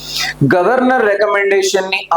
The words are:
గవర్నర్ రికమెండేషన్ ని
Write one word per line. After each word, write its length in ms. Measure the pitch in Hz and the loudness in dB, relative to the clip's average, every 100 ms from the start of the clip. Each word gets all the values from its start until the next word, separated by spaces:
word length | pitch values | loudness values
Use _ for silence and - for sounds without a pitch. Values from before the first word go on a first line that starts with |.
| - - - - 139 | -12 -8 -6 -2 0
గవర్నర్ 500 | 180 180 254 254 254 214 | 2 2 2 2 2 2
రికమెండేషన్ 800 | 202 208 202 196 196 190 190 190 | 0 0 0 0 0 0 -2 -2
ని 60 | 196 202 | -6 -2